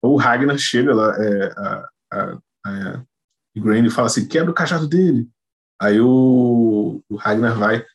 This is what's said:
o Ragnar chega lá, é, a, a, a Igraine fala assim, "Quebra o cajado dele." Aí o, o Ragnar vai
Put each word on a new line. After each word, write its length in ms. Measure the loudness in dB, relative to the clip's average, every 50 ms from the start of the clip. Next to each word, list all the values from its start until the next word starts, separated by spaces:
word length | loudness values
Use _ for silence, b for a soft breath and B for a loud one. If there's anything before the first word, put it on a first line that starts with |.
o 160 | 2 2 2
Ragnar 400 | 4 2 2 2 2 0 0 0
chega 360 | -2 -4 -2 0 0 2 2 2
lá, 220 | 2 2 0 0 0 0
é, 300 | 0 0 0 -2 -4 -6
a, 340 | -8 -8 -8 -8 -8 -12 -18 _ _ _ _
a, 260 | -8 -8 -6 -6 -8 -14 _ _ _ _ _
a 380 | -12 -10 -8 -10 -10 -10 -12 -14 _ _ _ _ _ _ _ _ _ _
Igraine 360 | -4 -2 0 2 2 2 2
fala 160 | 2 0 -2
assim, 200 | 0 0 -2 -4
"Quebra 220 | -2 -2 -2 -2 0
o 60 | -2
cajado 320 | -2 -2 -2 -2 -4 -2
dele." 420 | 0 2 2 2 2 2 0 -2 -6 _ _ _ _ _ _ _ _ _ _
Aí 220 | 0 2 2 4
o, 1000 | 4 4 4 4 4 4 4 4 4 2 2 2 2 2 2 0 -2 -4 -6 -10 _
o 80 | _ -12
Ragnar 400 | -6 -4 -2 -2 0 0 -2 -2
vai 300 | 0 0 0 -2 -2 -4 -10 _